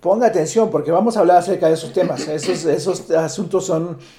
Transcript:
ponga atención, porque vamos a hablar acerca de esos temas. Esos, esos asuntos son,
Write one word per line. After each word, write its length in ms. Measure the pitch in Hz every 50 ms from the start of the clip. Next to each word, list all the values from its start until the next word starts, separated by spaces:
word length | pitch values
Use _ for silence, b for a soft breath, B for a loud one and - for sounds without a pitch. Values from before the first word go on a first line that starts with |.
ponga 260 | - 175 190 220 247
atención, 420 | 226 185 185 156 - - 226 226 202
porque 200 | - 147 147 -
vamos 260 | 165 175 208 233 220
a 40 | 220
hablar 160 | 190 170 180
acerca 320 | 180 170 190 196 - 175 160
de 60 | 160
esos 180 | 156 - 147 -
temas. 340 | 196 175 151 147 127 -
Esos, 380 | 156 151 156 - - 175 156 156
esos 460 | 165 139 - 135 196 180 - - - 170
asuntos 540 | 160 160 156 143 - 196 165 - 185 185
son, 320 | - 180 160 165 175 165 135 b b b